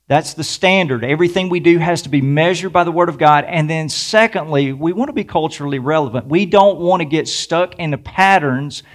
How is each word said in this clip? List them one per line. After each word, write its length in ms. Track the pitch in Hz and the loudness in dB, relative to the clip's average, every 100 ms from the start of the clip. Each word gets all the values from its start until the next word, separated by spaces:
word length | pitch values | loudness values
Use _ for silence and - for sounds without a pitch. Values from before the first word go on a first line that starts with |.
| - | -2
That's 240 | 143 156 | -2 0
the 120 | - | -8
standard. 600 | 156 - 185 190 175 123 | -8 -2 2 2 0 -2
Everything 460 | 117 151 175 180 185 | -2 0 0 0 -2
we 100 | 175 | 2
do 160 | 170 170 | 4 4
has 240 | 165 170 | 2 -2
to 60 | 143 | -2
be 140 | 143 | 0
measured 500 | 135 143 165 180 185 | 2 2 2 0 0
by 120 | 175 | 0
the 80 | 170 | 0
word 160 | 170 175 | 0 0
of 80 | 139 | 2
God. 260 | 151 147 | 4 4
And 240 | - 170 151 | 2 -2 -2
then 220 | 160 156 | -4 -6
secondly, 840 | - - 214 220 196 160 147 139 | -8 0 2 2 0 -2 -2 -2
we 220 | 135 160 | -2 -4
wanna 180 | 185 277 | -2 -4
be 120 | 254 | -6
culturally 540 | 202 175 156 - 143 139 | -4 -4 -4 -6 -6 -4
relevant. 480 | 127 156 139 120 120 | -2 0 0 -4 -2
We 200 | 160 202 | 0 2
don't 320 | 208 202 175 | 4 4 2
wanna 260 | 170 185 | 0 0
get 240 | 156 156 139 | 0 -2 -2
stuck 500 | - - 170 185 - | -8 -4 -2 -2 -4
in 120 | 165 | -6
the 80 | 139 | -6
patterns 840 | - - 190 190 147 127 143 143 - | -6 0 4 4 2 -2 -6 -10 -18